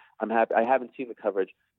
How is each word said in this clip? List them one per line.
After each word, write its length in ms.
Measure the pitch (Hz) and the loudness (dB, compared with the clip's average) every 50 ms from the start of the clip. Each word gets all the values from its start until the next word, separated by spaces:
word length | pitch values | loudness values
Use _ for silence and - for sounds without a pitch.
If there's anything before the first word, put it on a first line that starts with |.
| _ _ _ - | _ _ _ -8
I'm 80 | 110 107 | -6 -2
happy. 260 | 113 113 117 - - | 2 2 2 2 2
I 80 | 113 | 2
haven't 280 | 113 117 131 127 123 117 _ | 2 2 2 0 0 -4 _
seen 140 | - 131 120 | -12 -12 -10
the 60 | 107 | -10
coverage. 340 | - - 107 95 101 95 - - _ _ _ _ | -6 -4 -2 -2 -2 -2 -4 -6 _ _ _ _